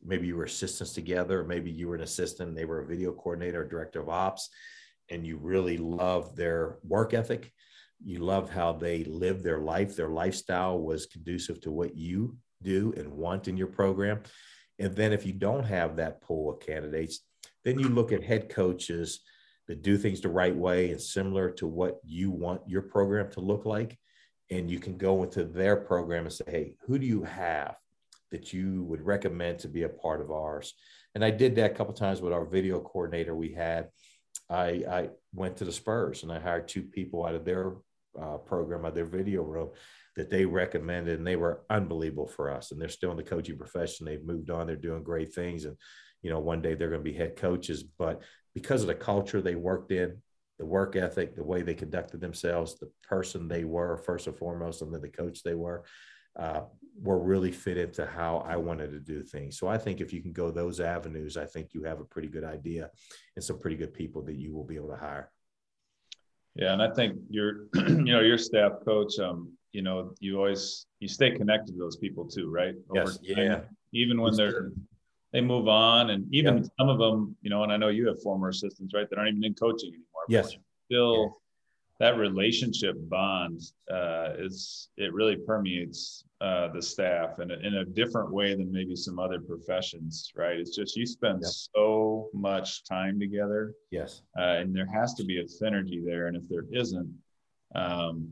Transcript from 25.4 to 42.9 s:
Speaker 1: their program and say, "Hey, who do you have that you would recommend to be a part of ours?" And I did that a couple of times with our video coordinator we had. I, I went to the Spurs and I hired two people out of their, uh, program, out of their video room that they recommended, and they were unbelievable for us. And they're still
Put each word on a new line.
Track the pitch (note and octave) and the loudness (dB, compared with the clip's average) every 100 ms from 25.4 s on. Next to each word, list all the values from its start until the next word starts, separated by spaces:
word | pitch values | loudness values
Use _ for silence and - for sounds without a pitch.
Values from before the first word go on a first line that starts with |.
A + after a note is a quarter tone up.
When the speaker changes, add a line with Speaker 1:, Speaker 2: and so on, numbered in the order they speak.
Speaker 1:
their | D#2+ F2 G2 G2+ | -2 2 4 4
program | - F2+ E2+ E2+ | 4 0 2 -2
and | E2 | -4
say, | - - | -6 -4
"Hey, | E2+ D2 - - | -4 -4 -6 -2
who | C#3 | 0
do | C3 | 2
you | G#2+ | 0
have | E2 F2+ F2 D#2 C#2+ - _ _ _ _ - | -2 -4 -2 -2 -4 -8 _ _ _ _ -12
that | F2 - | -10 -6
you | F#2 F#2+ F#2 E2+ | -4 -2 -2 -4
would | D#2+ E2 | -2 0
recommend | G2+ G2 E2+ F2 E2+ | 2 0 -2 -4 -4
to | D#2+ | -6
be | E2 | -4
a | D#2+ | -4
part | - E2 D#2 | -2 -4 -2
of | D2 | -4
ours?" | D#2 D#2 D2 - - - - _ | -4 -4 -6 -10 -16 -20 -20 _
And | G#2 | 0
I | G#2+ | 2
did | G#2 B2+ A2+ | 6 4 6
that | G#2+ | 4
a | - | 2
couple | G#2 | -4
of | - | -2
times | G2 F#2 | 0 0
with | F2+ | 0
our | E2+ D#2+ | -2 0
video | F#2 F#2+ F2+ | 0 2 0
coordinator | - F#2+ E2 E2+ E2 D#2+ | -4 -4 -2 -2 -2 -4
we | D#2+ | -4
had. | D#2+ E2 E2 D#2+ _ - _ _ - - | -2 -2 -2 -4 _ -20 _ _ -14 -4
I, | F2 F2 F2 - | 0 0 0 0
I | F2+ - - _ F#2 | -2 -2 -6 _ -6
went | F#2 - | -6 -4
to | F#2 | -6
the | |
Spurs | - - A2+ D#2+ - | -6 -2 0 0 -4
and | D#2+ | -8
I | E2 | -4
hired | E2+ F2 E2+ | -2 -2 -2
two | G2 | -6
people | - - F2+ E2+ E2+ | -6 -6 -6 -2 -2
out | E2 | -2
of | F2+ | 0
their, | F2+ F#2 F#2 _ _ _ - | 0 -2 -6 _ _ _ -12
uh, | D#2 - | -8 -8
program, | - F2 D#2+ E2+ | -2 -2 0 -2
out | E2 | -4
of | D#2+ | -4
their | E2 | -2
video | F#2 G2 F#2 | -2 0 0
room | D#2 D#2+ D#2 - - - _ - | -2 -4 -6 -10 -20 -20 _ -8
that | - | 0
they | F#2+ F#2+ | 4 4
recommended, | F2+ F2+ E2+ E2 F2 E2+ E2 | 4 2 0 -2 -2 -2 -2
and | E2+ | 0
they | F2+ | 2
were | E2+ E2+ - | 2 0 2
unbelievable | G#2+ F2 E2 D#2+ C#2 C#2+ | 2 2 0 -2 -2 -6
for | - C#2+ | -4 -4
us. | C2+ - | -4 -8
And | C#2+ | -8
they're | |
still | D#2+ | -8